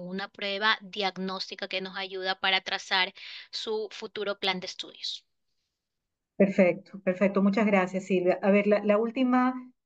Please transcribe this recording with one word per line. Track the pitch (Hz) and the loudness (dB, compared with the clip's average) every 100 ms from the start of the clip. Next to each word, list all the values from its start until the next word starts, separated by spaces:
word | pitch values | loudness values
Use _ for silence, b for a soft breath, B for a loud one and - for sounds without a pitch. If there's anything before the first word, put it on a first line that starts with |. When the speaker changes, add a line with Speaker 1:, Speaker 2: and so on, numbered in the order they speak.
Speaker 1:
una | 180 190 196 | -8 -8 -8
prueba | - 202 196 214 220 | -6 -4 0 2 2
diagnóstica | 196 208 190 185 190 185 - 202 196 | -2 -4 -2 -2 -6 -6 -8 -8 -6
que | 185 | -6
nos | 190 185 | -6 -8
ayuda | 190 190 185 190 | -8 -6 -4 -2
para | 190 190 | 2 0
trazar | 190 196 - 196 185 - B B B | 0 -6 -2 0 0 -4 B B B
su | - - 220 208 | -10 -4 -4 -4
futuro | - 214 - 202 196 | -10 -10 -6 -4 -2
plan | 196 185 | -2 -2
de | 185 | -4
estudios. | - 156 - - - _ _ _ _ _ _ _ _ _ _ _ - | -12 -14 -12 -12 -12 _ _ _ _ _ _ _ _ _ _ _ 2
Speaker 2:
Perfecto, | 196 196 180 - - 196 | 2 6 4 2 -6 -8
perfecto. | - 185 202 196 | -4 0 0 2
Muchas | 196 202 214 | 2 2 2
gracias, | 196 185 190 185 | 2 2 -2 0
Silvia. | 185 180 180 | 0 2 2
A | 202 | 4
ver, | 202 202 | 4 4
la, | 208 | 2
la | 208 208 | 4 2
última | 233 247 254 254 247 254 - _ | 2 0 2 4 2 -2 -10 _